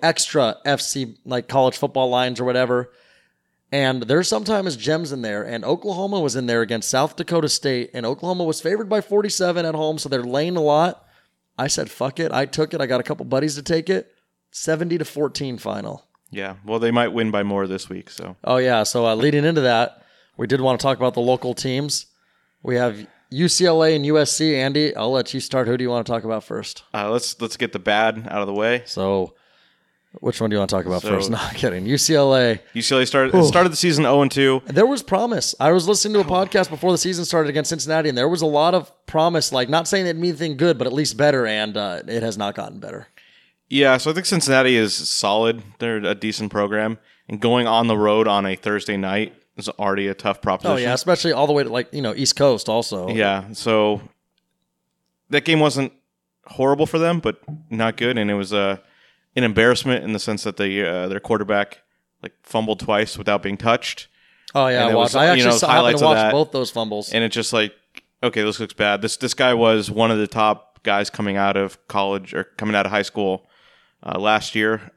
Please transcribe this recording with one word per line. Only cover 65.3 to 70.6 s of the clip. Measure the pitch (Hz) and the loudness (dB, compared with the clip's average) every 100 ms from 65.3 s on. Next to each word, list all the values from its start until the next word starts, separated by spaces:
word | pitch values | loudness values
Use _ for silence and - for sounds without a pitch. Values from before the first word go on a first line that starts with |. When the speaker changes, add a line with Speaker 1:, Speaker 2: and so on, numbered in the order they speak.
Speaker 1:
actually | 151 120 | 6 4
Speaker 2:
know, | 117 | 4
Speaker 1:
saw, | - | 4
happened | 127 - | 4 6
Speaker 2:
highlights | 147 | 4
Speaker 1:
to | 151 | 4
Speaker 2:
of | |
Speaker 1:
watch | 110 | 4
Speaker 2:
that. | 107 | 4
Speaker 1:
both | 139 151 | 2 0
those | 135 120 | -2 -4
fumbles. | 117 110 104 104 | -4 -6 -6 -2
Speaker 2:
And | 117 | -2
it's | 113 117 | 0 -2
just | 107 | 0
like, | 117 104 - _ - _ - | 0 0 -4 _ -20 _ -4
okay, | 120 113 | -2 0
this | 107 104 | -2 -2
looks | 107 | -8
bad. | - 104 101 | -2 0 0
This, | 110 - | -2 -4
this | 123 | -6
guy | - 127 | 2 2
was | 117 113 110 101 | 6 4 4 0
one | 104 113 | 0 2
of | 107 | 2
the | 104 | 0
top | 110 107 104 | 0 0 0